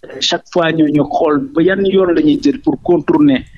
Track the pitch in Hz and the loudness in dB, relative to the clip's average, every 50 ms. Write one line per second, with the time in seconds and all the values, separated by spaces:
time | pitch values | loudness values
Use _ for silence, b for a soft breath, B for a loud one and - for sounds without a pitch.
0 | - - - 131 - - 175 170 - - - 180 165 160 160 160 156 147 143 147 | -20 -18 -12 -8 -6 -4 -4 -6 -8 -4 -4 -2 -2 0 0 0 0 0 2 0
1 | 143 - - - 165 156 151 143 131 135 - 160 165 190 190 196 196 190 185 190 | -2 -2 -2 -2 0 0 0 0 -2 -2 -2 0 0 0 0 0 0 0 2 2
2 | 190 175 170 160 151 151 143 135 - 143 131 - - 156 147 - - - 175 165 | 2 2 0 2 2 2 0 2 0 -2 -2 0 -2 -4 -4 -2 0 0 0 0
3 | - - 170 156 151 143 135 123 - B B | 2 0 2 2 4 4 2 0 -4 B B